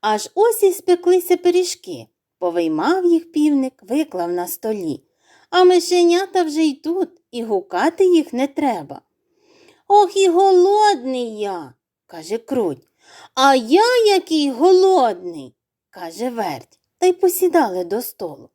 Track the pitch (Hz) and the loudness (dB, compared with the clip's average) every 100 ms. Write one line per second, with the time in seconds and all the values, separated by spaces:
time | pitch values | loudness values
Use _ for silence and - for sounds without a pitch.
0 | 214 214 - - 453 466 392 359 - 349 | -2 -2 -4 0 0 2 0 0 -2 0
1 | 349 370 359 359 359 349 359 - - 302 | 2 0 2 0 2 0 -2 -8 -12 -14
2 | 110 _ _ _ 180 170 165 311 196 370 | -14 _ _ _ -6 -2 -2 -2 -2 0
3 | 359 339 330 311 302 285 262 _ 190 269 | 2 0 -2 -2 0 0 -4 _ -6 -4
4 | 302 180 170 175 175 - 226 214 170 139 | -4 -6 -6 -4 -6 -8 -6 -6 -6 -8
5 | _ _ _ _ _ 359 359 359 349 359 | _ _ _ _ _ 2 4 4 2 2
6 | 349 339 381 381 330 294 311 269 311 349 | 2 2 0 -2 -2 0 -2 -2 -6 -6
7 | 370 _ _ 247 226 202 185 - 269 330 | -6 _ _ -12 -4 -4 -4 -2 -2 2
8 | 381 339 294 240 277 277 302 208 139 143 | 2 4 2 -4 -4 -2 -4 -4 -8 -18
9 | _ _ _ _ _ _ _ _ _ 403 | _ _ _ _ _ _ _ _ _ 2
10 | 392 392 392 339 392 370 359 415 427 359 | 4 2 2 4 4 4 4 4 2 0
11 | 247 254 240 214 202 185 143 120 _ _ | -4 -6 -6 -6 -8 -8 -12 _ _ _
12 | _ 165 160 220 - 269 196 139 _ _ | _ -20 -10 -10 -6 -4 -4 -6 _ _
13 | _ - - - 269 269 220 320 466 494 | _ -20 -14 0 2 2 2 2 2 2
14 | 440 392 - 320 285 240 330 370 381 370 | 2 0 0 -2 -2 0 4 4 4 4
15 | 247 180 180 165 131 _ _ _ _ - | 2 -2 -10 -14 -16 _ _ _ _ -16
16 | 175 165 240 233 190 139 - _ _ _ | -16 -8 -8 -6 -6 -8 -14 _ _ _
17 | 370 359 370 349 370 330 247 185 175 202 | 0 2 0 0 0 2 0 -2 -4 -6
18 | 247 - 175 147 110 | -8 -10 -12 -12 -20